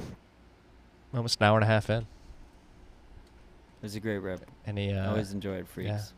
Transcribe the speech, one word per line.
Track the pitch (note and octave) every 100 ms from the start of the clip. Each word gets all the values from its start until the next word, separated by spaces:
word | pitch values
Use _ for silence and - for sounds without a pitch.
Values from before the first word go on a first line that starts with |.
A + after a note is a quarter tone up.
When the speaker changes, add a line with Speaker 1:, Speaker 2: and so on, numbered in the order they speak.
| - - - - - - - - - - -
Speaker 1:
Almost | B2+ A#2 -
an | G#2
hour | A2
and |
a | G#2
half | A2 -
in. | A2
Speaker 2:
It | A2 - - - - - - - - - - - - - - - - -
was | -
a | G#2
great | A2 G2+
rip. | F#2+ F2+ - - -
Speaker 1:
Any, | G2+ G2+
uh, | G2 G2
Speaker 2:
Always | G#2+ G2+
enjoyed | G2+ G2 F#2+ F2+
freaks. | - G2+
Speaker 1:
yeah. | G#2 G#2